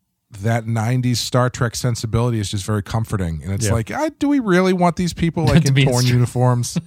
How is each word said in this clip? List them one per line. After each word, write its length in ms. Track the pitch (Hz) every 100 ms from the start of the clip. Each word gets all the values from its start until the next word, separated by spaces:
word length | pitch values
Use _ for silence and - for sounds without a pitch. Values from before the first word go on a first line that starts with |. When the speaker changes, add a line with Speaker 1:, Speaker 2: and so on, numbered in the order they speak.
| _ _ _ 98
Speaker 1:
that 260 | 107 117 113
nineties 540 | 113 110 127 123 117
Star 300 | - 127 123
Trek 260 | - 117 -
sensibility 640 | 127 113 110 113 123 113
is 100 | 98
just 160 | 104 92
very 160 | 107
comforting. 600 | - 117 113 101 87 78
And 80 | 80
it's 140 | 98 107
Speaker 2:
Yeah. 60 |
Speaker 1:
like, 180 | 117 -
I, 180 | - 311
do 200 | - 285
we 100 | 285
really 320 | 220 180 185
want 220 | 185 175 165
these 180 | 175
people, 300 | - 165 170 156
Speaker 2:
<laughs> 80 |
Speaker 1:
like, 100 | 170
Speaker 2:
To 40 | 135
Speaker 1:
in 60 |
Speaker 2:
be 80 | 135
in 60 | 135
Speaker 1:
torn 140 | 123
Speaker 2:
Star- 100 | 123
Speaker 1:
uniforms, 640 | 123 120 123 123 123 120 175